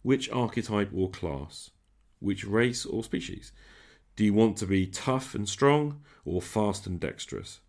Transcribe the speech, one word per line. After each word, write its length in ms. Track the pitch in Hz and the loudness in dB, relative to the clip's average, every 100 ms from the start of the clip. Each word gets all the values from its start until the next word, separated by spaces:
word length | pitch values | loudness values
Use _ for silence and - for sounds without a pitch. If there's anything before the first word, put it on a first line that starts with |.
Which 300 | 120 135 - | 2 2 2
archetype 600 | 127 117 - 107 104 101 | -2 -2 -2 -2 0 0
or 160 | 101 92 | 0 -2
class? 600 | - 85 69 73 - - _ _ _ _ _ | -2 -6 -6 -8 -14 -20 _ _ _ _ _
Which 240 | 98 95 | -4 -4
race 420 | 101 107 120 123 - | 0 2 2 0 -4
or 180 | 90 | -6
species? 480 | 113 - - - - - - - - - _ | -4 -6 -6 -12 -14 -20 -20 -20 -20 -20 _
Do 100 | - | 2
you 80 | 107 | 4
want 240 | 104 113 - | 6 6 4
to 80 | 95 | 2
be 200 | 95 92 | 2 2
tough 480 | - - 131 131 | -2 0 0 -2
and 120 | - 104 | -6 -6
strong 540 | - 139 147 147 147 - - | 2 4 6 2 -6 -16 -14
or 160 | - 87 | -4 -4
fast 460 | - 107 104 101 - | -2 0 2 0 -4
and 120 | 87 | -4
dexterous? 640 | 78 - - 50 - - | -6 -6 -10 -10 -10 -18